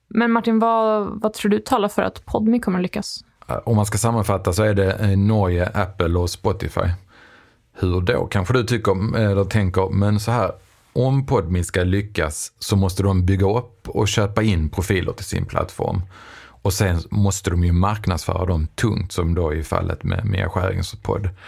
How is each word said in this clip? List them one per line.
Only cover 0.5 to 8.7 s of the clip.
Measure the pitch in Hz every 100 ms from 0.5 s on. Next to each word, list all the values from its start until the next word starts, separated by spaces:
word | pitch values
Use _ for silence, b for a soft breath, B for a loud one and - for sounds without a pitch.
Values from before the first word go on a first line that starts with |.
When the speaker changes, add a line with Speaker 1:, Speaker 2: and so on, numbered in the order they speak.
| 220
Speaker 1:
vad, | 233 226 220 214 196 208
vad | 220
tror | - 208
du | 214
talar | - 247 202
för | -
att | 190 - -
Podme | - 214 240
kommer | 233 180
att |
lyckas? | 180 - - - - _ - -
Speaker 2:
Om | - 107
man | 107
ska | 107
sammanfatta | 117 117 104 95 95
så | 87
är | 107
det, | 101 95
eh, | - 104 98
Norge, | 101 110 92 87 92
Apple | 104 92 95 85 87
och | 87
Spotify. | - 110 - 80 - 90 87 - b b b b b _ -
Hur | 92 90
då? | 90 - -
Kanske | 101 92
du | 123
tycker, | 107